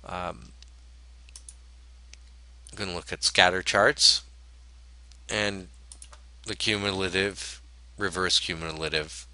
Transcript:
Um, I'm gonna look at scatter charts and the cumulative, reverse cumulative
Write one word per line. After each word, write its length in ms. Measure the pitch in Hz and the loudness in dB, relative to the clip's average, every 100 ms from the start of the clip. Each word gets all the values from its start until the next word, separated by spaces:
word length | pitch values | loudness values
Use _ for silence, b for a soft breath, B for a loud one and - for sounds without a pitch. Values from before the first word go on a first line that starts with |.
| - | -8
Um, 440 | 90 87 85 - - - - - - - - - - - - - - - - - - - - - - - | -6 -6 -8 -16 -20 -20 -20 -20 -20 -20 -20 -20 -20 -20 -20 -20 -20 -20 -20 -20 -20 -20 -20 -20 -20 -18
I'm 60 | - | -8
gonna 180 | 101 87 | -6 -6
look 180 | - | -8
at 100 | 87 | -2
scatter 380 | - - 90 92 | 2 8 8 6
charts 600 | 90 104 110 151 - - - - - - - - - - - - - | 2 4 4 6 4 4 -2 -20 -20 -20 -20 -20 -20 -20 -20 -20 -6
and 380 | 107 104 98 90 - - - - - - - - | -2 -2 -4 -12 -20 -20 -20 -20 -20 -20 -18 -12
the 80 | 104 | -4
cumulative, 1040 | - 107 101 95 95 92 101 95 - - - - - - | 0 0 0 0 0 0 0 -2 -12 -14 -18 -20 -20 -4
reverse 420 | 101 87 92 - | -4 0 2 2
cumulative 880 | - 82 82 78 78 78 78 - - | 0 -6 -6 -4 -2 -2 -4 -10 -16